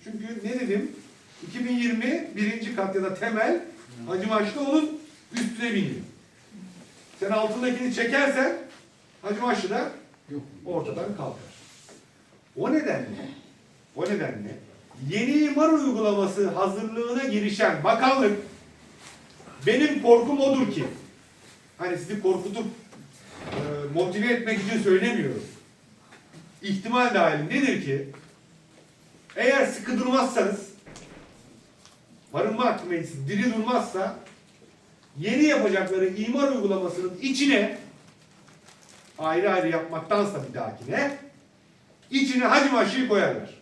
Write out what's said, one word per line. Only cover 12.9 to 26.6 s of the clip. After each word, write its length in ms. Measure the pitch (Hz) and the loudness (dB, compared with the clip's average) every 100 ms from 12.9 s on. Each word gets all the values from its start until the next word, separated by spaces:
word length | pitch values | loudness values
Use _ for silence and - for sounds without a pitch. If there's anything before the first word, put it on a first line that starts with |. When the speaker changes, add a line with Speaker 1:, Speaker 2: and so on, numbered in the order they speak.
| 151 117 98 95 - - - - - _ - | -4 -6 -10 -12 -16 -20 -20 -20 -20 _ -6
Speaker 1:
o 80 | 190 | -2
nedenle 520 | 196 139 113 104 - - - - - 135 | -2 -4 -6 -10 -12 -18 -20 -20 -12 -4
yeni 220 | 202 247 | -2 2
imar 380 | 294 302 277 320 | 4 4 4 4
uygulaması 800 | 311 269 220 214 202 190 202 190 | 4 2 2 2 2 0 2 0
hazırlığına 720 | 170 196 196 226 226 240 247 | 2 0 0 -4 -4 -2 -2
girişen 600 | 269 208 208 - 214 151 | 0 0 0 2 2 4
bakanlık, 540 | 143 - 262 247 214 202 - - - - - - - - - - - - 139 | 2 4 4 4 4 2 -6 -16 -20 -20 -20 -20 -20 -20 -20 -20 -20 -6 0
benim 340 | 247 302 277 | 4 2 2
korkum 380 | 240 233 240 277 | 8 8 8 2
odur 320 | 277 269 208 | 2 2 0
ki, 120 | 156 - - - - - - - - - - | -2 -6 -8 -18 -20 -20 -20 -20 -20 -20 -10
hani 200 | 175 175 | -6 -6
sizi 240 | - 208 | -6 -2
korkutup, 440 | 190 180 190 220 214 - - - - - - - - | 0 0 -2 -6 -8 -10 -20 -20 -20 -20 -20 -16 -10
e, 60 | - 147 147 143 | -6 -6 -6 -4
motive 400 | 156 185 202 240 | 0 0 0 0
etmek 260 | 233 214 208 | 0 0 -2
için 200 | 196 220 | 0 0
söylemiyorum. 600 | 190 185 233 214 143 110 - - - _ - - - - - - - - | 4 4 4 0 -2 -4 -8 -16 -20 _ -20 -20 -20 -20 -20 -20 -20 -14